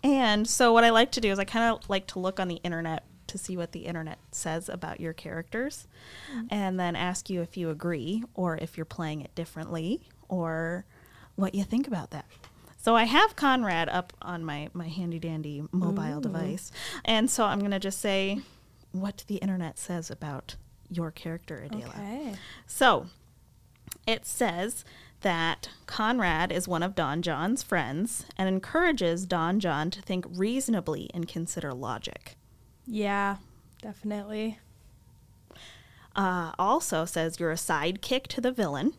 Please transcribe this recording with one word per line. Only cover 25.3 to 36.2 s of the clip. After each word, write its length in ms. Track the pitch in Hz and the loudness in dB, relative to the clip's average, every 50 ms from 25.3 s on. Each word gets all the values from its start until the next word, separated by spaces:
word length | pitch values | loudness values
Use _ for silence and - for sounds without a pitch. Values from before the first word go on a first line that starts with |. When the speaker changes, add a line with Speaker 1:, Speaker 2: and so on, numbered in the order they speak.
| 175 165 165 165 160 - - - - - - | 2 4 2 2 0 -2 -6 -16 -16 -18 -14
Speaker 1:
Conrad 680 | - - - 214 220 247 254 208 175 160 156 175 185 | -10 -2 0 2 2 4 4 4 4 4 4 2 2
is 160 | - 175 180 185 | 0 -2 0 0
one 140 | 180 165 | 0 2
of 120 | 170 185 196 | 0 0 2
Don 280 | - 160 135 143 165 | 0 0 2 2 0
John's 400 | 175 170 156 139 160 190 240 269 | 0 0 0 0 2 0 0 0
friends 640 | - - 208 175 139 117 135 156 202 233 - - - - - | 0 0 0 0 0 0 0 -2 -2 -2 -2 -6 -8 -10 -2
and 100 | - 190 | 0 2
encourages 800 | 190 190 190 190 - - 320 359 349 311 240 190 170 165 175 190 | 2 2 0 -2 0 2 4 4 4 4 4 2 2 2 0 0
Don 340 | 180 180 170 160 170 185 214 | 0 0 2 2 2 2 2
John 320 | 190 175 151 147 156 170 | 2 2 0 2 0 -2
to 100 | 185 - | -4 -6
think 240 | - - 185 180 - - | -6 -4 -4 -4 -4 -6
reasonably 800 | 170 180 190 214 240 269 254 - 226 196 - - 156 147 - - - | -2 -2 0 0 0 0 0 2 0 0 0 -2 -4 -4 -6 -8 -6
and 120 | 175 165 | -6 -6
consider 460 | 165 - 165 165 165 - 175 156 143 | -4 -4 -6 -6 -4 -4 -6 -4 -6
logic. 640 | 131 127 135 113 123 - - - - - - - - - _ - - - - - - _ _ | -6 -6 -6 -6 -6 -6 -6 -10 -12 -12 -16 -18 -20 -20 _ -20 -20 -20 -20 -20 -20 _ _
Speaker 2:
Yeah, 500 | 262 226 214 208 202 202 202 202 196 202 196 - - - - - - - - | -6 -4 -2 0 0 0 0 0 0 -2 -4 -10 -20 -20 -20 -20 -20 -20 -14
definitely. 800 | - 214 202 - - 208 208 208 202 208 214 214 214 226 214 - - - - - - - - - - - - - - - - - - - - - - - - - - - - - - - - | -14 -14 -14 -8 -6 -6 -6 -4 -6 -6 -6 -4 -4 -4 -6 -8 -16 -20 -20 -20 -20 -20 -20 -20 -20 -20 -20 -20 -20 -20 -20 -20 -20 -20 -20 -20 -20 -20 -20 -20 -20 -20 -20 -20 -20 -6 -2
Speaker 1:
Uh, 360 | - | 0